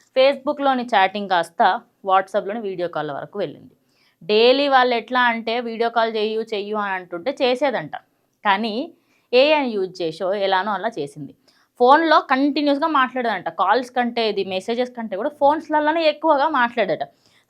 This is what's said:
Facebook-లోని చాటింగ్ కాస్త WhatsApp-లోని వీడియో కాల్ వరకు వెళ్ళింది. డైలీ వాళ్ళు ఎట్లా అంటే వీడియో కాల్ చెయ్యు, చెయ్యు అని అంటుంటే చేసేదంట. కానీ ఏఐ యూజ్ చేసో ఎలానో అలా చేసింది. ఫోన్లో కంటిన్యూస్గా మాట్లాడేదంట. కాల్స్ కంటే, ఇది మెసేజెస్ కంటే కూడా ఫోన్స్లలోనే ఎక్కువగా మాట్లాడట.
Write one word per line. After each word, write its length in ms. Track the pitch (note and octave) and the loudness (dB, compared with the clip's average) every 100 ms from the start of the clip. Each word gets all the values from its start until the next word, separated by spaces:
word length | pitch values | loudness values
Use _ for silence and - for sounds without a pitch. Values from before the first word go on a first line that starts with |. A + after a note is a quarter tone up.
| _ C4 | _ 2
Facebook-లోని 680 | C4 C#4 C#4+ D4 C#4 B3+ B3 | 2 2 -4 -2 0 0 0
చాటింగ్ 440 | G#3+ F#3+ G#3 G3 | 2 2 0 -2
కాస్త 520 | F3+ E3+ - G#3 G#3 - _ G3 | -2 -2 2 2 2 -6 _ 0
WhatsApp-లోని 520 | F#3+ G3 G#3 F#3 A3+ | 0 2 -2 -4 -6
వీడియో 280 | G3+ F3+ F3 | -8 -6 -6
కాల్ 240 | D#3 D3+ | -4 -6
వరకు 280 | C#3 D3 G3+ | -8 -10 -8
వెళ్ళింది. 320 | D#3+ - G#2 _ _ _ _ _ | -8 -8 -20 _ _ _ _ _
డైలీ 440 | E3 G#3+ A#3 C4+ C#4+ | 0 4 6 4 4
వాళ్ళు 280 | C4 B3 A#3 | 4 4 0
ఎట్లా 260 | A3+ B3+ | -2 0
అంటే 380 | B3 A3+ A3+ A#3 | 0 0 -4 -4
వీడియో 300 | A#3 A3+ A#3 | -4 -2 -2
కాల్ 260 | A#3 A3+ A3 | 0 -2 -2
చెయ్యు, 260 | G#3+ A3 | -2 -4
చెయ్యు 360 | A3 G#3 G3+ G#3 | -6 -6 -6 -6
అని 160 | G3+ | -4
అంటుంటే 380 | F#3+ F3 F3 E3+ D4 | -6 -8 -10 -8 -2
చేసేదంట. 540 | B3+ B3+ C#4 G#3+ D3+ - _ _ _ _ - | -2 0 -2 -4 -8 -12 _ _ _ _ 0
కానీ 480 | G3 A3+ G#3+ E4+ - _ _ _ | 0 -2 -6 -8 -12 _ _ _
ఏఐ 360 | B3 C#4+ D4+ C4 | 4 4 4 0
యూజ్ 320 | G#3 F#3+ - | -4 -6 -4
చేసో 320 | E3 D#3+ F#3 | -6 -4 -4
ఎలానో 380 | G#3 G3 F#3 G3+ | -2 0 0 -2
అలా 200 | F#3+ G#3+ A3+ | -4 -6 -6
చేసింది. 360 | C#3+ D3+ C#3 - _ _ _ - | -10 -10 -16 -18 _ _ _ 2
ఫోన్లో 400 | A#3+ D4+ D#4+ D#4+ | 6 6 6 2
కంటిన్యూస్గా 680 | E4 C4 C#4+ D4+ D4 C#4 D#4+ | 2 0 0 0 0 0 0
మాట్లాడేదంట. 640 | D4 B3+ B3+ A#3 F#3+ E3 | 0 0 -2 -4 -4 -4
కాల్స్ 420 | E3 G3 A#3 B3 | 0 2 2 0
కంటే, 380 | B3+ B3 A#3+ A3 | -2 -2 -2 -2
ఇది 160 | G3 F#3+ | -2 -4
మెసేజెస్ 460 | F#3+ F#3+ A#3 B3 | -6 -4 -4 -4
కంటే 240 | B3 A3 G3+ | -8 -10 -6
కూడా 140 | C4+ | -6
ఫోన్స్లలోనే 760 | D4 C#4 D#4 - D4+ D4+ E4 | 0 2 2 0 0 0 2
ఎక్కువగా 460 | D#4 D4+ D#4+ C#4+ D4+ | 0 0 2 2 2
మాట్లాడట. 540 | C#4+ A#3+ B3 F#3+ D3+ - _ _ _ | 0 0 0 -2 -2 -6 _ _ _